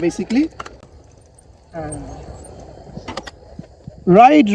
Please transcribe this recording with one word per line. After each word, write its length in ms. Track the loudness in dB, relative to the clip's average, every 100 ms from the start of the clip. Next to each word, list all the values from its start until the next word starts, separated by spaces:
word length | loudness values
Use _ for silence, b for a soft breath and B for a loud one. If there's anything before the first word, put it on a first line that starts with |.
| -4
basically। 380 | -4 -4 -2 -2
আহ, 1500 | -6 -20 -20 -20 -20 _ -20 _ _ -20 _ _ -14 -12 -12 -14 -18 -18 -20 -20 -20 -20 -20 -20 -20 -16 -16 -16 -20 -20 -20 -20 -20 -20 -8 2 6
রাইড, 280 | 6 6 4